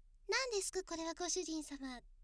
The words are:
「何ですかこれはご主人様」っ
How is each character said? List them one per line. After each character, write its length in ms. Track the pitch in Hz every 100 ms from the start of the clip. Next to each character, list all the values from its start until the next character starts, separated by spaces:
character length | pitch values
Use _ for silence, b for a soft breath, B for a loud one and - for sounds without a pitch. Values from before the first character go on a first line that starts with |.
| - - -
「何 240 | 453 523
で 120 | 415
す 80 | -
か 120 | 370
こ 120 | 370 330
れ 100 | 330
は 80 |
ご 160 | 320 349
主 140 | 370
人 200 | 320 320
様」 340 | 294 277 269 247
っ 40 | - -